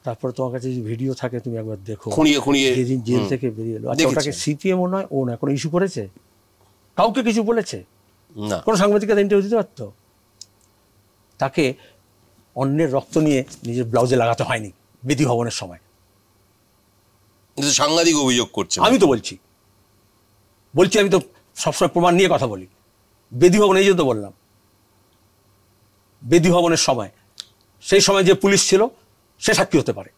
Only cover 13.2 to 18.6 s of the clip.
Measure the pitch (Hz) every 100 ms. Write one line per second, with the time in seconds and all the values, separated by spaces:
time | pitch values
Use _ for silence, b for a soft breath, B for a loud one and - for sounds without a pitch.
13.2 | 156 135 135 - 120 117 117 120 127 127
14.2 | 117 113 120 120 104 - _ _ 123 139
15.2 | 143 120 120 - 95 87 _ _ _ _
16.2 | _ _ _ _ _ _ _ _ _ _
17.2 | _ _ _ - 143 139 147 160 170 151
18.2 | 135 120 110 -